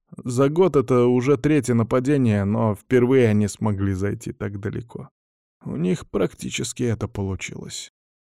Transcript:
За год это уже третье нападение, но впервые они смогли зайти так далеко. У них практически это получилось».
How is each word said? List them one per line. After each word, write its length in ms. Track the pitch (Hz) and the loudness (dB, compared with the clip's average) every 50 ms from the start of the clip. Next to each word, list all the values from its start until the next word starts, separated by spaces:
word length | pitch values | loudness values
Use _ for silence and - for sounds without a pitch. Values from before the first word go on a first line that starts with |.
| _ _ - | _ _ -18
За 320 | - - 123 120 123 139 143 | -12 -10 -6 -2 0 0 0
год 260 | 151 170 190 175 143 | 2 2 2 4 4
это 320 | 143 123 - 131 123 120 | 2 2 2 2 4 4
уже 300 | 123 123 123 120 139 143 | 4 4 2 2 2 0
третье 380 | - - 147 156 147 - - 123 | 2 2 2 2 2 2 2 2
нападение, 680 | 117 113 113 131 127 127 135 147 139 127 113 104 101 98 | 0 2 2 0 0 2 2 2 2 4 2 2 2 2
но 300 | 98 107 113 113 110 101 | 0 0 0 0 0 -2
впервые 540 | - _ - 135 123 120 123 135 131 123 110 | -2 _ 2 2 4 4 6 4 4 4 4
они 180 | 104 104 104 | 4 2 2
смогли 460 | 98 - - 110 110 101 95 98 98 | 0 -2 -4 -4 -2 -2 0 -2 -2
зайти 400 | 98 92 98 101 104 110 - 104 | 0 -2 -2 -4 -4 -6 -8 -12
так 260 | - - 104 101 101 101 | -10 -8 -8 -8 -8 -8
далеко. 500 | 101 101 - - 117 - - - - - _ _ _ _ _ _ _ _ _ _ - | -8 -8 -8 -8 -12 -12 -16 -16 -16 -18 _ _ _ _ _ _ _ _ _ _ -12
У 120 | - - | -10 -6
них 320 | - 170 185 180 - - - | -4 -2 -2 -2 -4 -6 -6
практически 720 | - 202 185 - - - - 131 - - 131 - - - | -4 -2 -2 -2 -4 -8 -12 -8 -6 -6 -8 -8 -6 -4
это 240 | 127 117 107 - 107 | -2 -2 -2 -2 -4
получилось». 840 | - - 101 98 95 95 87 - - - - - - - - - - _ _ _ _ _ _ _ _ | -8 -6 -6 -4 -4 -6 -6 -10 -12 -14 -14 -16 -14 -14 -16 -16 -18 _ _ _ _ _ _ _ _